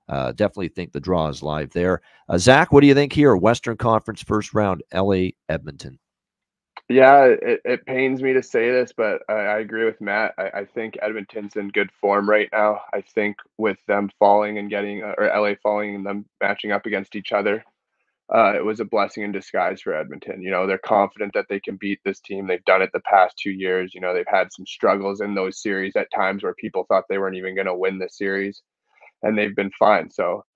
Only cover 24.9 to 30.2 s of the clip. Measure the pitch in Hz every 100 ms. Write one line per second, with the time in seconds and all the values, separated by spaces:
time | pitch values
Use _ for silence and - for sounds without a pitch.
24.9 | 98 98 101 104 101 95 - 107 98 95
25.9 | 104 - - 95 98 98 - 107 92 -
26.9 | 95 - 98 95 95 92 95 95 90 95
27.9 | 95 92 - 98 98 98 - _ _ _
28.9 | _ - _ - 110 104 101 98 - 107
29.9 | 98 80 -